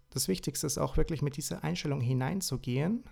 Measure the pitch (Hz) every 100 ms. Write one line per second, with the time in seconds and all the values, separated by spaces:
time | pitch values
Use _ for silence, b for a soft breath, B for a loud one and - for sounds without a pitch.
0 | - 131 - 185 - 139 151 - 147 -
1 | 151 151 143 151 - - 151 175 151 139
2 | 120 131 131 190 - 123 - 123 160 233
3 | -